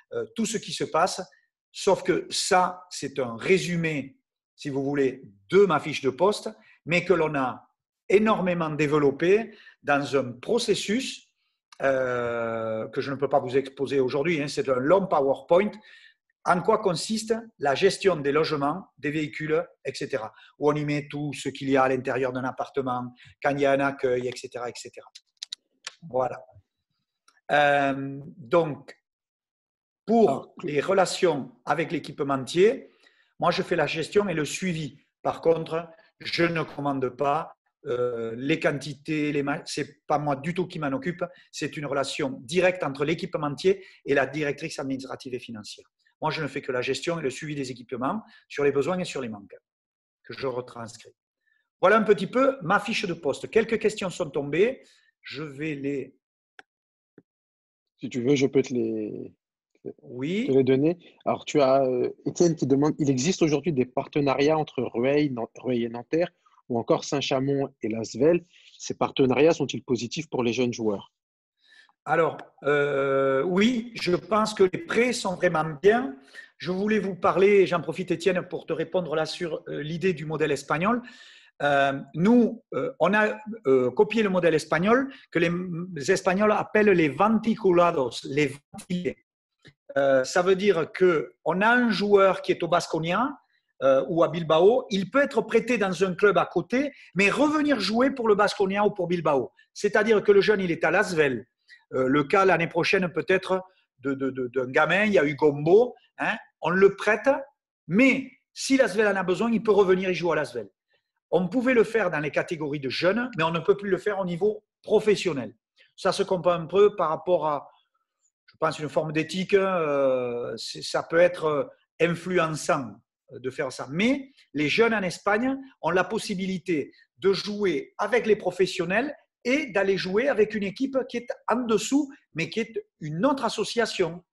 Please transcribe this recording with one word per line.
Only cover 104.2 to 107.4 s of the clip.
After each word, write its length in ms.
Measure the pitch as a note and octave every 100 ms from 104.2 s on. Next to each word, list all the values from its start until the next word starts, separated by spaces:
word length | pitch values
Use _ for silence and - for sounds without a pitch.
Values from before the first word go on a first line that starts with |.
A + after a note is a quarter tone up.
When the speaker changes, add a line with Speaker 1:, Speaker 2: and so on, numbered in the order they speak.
| C3+
Speaker 1:
de, 180 | C3 B2
d'un 220 | C3 B2+
gamin, 340 | D3+ D#3 F#3
il 80 | G#3+
y 60 | F#3
a 60 |
eu 100 | D3
Gombo, 600 | C#3 D3+ C#3+ D#3 G#3 B3 - _ -
hein, 180 | E3 A3+ - _
on 100 | D#3
le 260 | F#3 G3 G3
prête, 340 | G#3 A3 C4+ D4